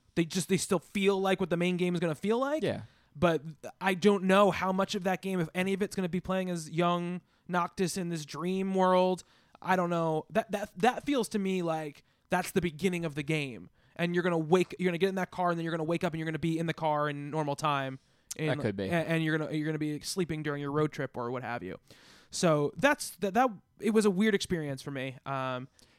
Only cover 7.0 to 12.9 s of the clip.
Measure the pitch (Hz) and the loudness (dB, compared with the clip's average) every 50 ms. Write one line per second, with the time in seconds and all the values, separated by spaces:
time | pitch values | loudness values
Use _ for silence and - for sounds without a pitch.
7 | 175 175 180 180 - _ _ _ _ - 175 180 170 180 - - 190 160 - 196 | 0 -4 -6 -8 -10 _ _ _ _ -4 -2 -2 -2 -2 -2 -2 -2 0 0 -2
8 | 175 170 170 160 147 143 - 143 160 180 190 190 190 196 190 190 185 185 185 185 | -4 -4 -4 -6 -6 -8 -10 -6 -4 -2 -2 0 0 0 2 4 4 6 6 6
9 | 185 185 185 180 - _ _ _ _ _ - - - - 185 185 180 175 175 170 | 6 4 2 0 -4 _ _ _ _ _ -20 -6 -2 0 2 2 2 2 2 2
10 | 165 160 156 156 - - 156 214 - - 196 202 208 - - 180 190 240 247 320 | 2 2 0 0 -2 -2 -2 -2 -2 -2 -4 -6 -6 -8 -2 2 2 2 2 2
11 | - 285 285 262 214 - - 214 196 190 190 185 170 165 160 156 156 147 139 - | 0 0 0 0 0 0 -2 -2 0 0 0 0 0 0 -2 -2 -4 -8 -10 -14
12 | - _ _ _ _ - 180 180 180 - - 190 165 175 151 147 180 196 | -20 _ _ _ _ -2 0 0 0 0 0 0 0 0 0 0 0 0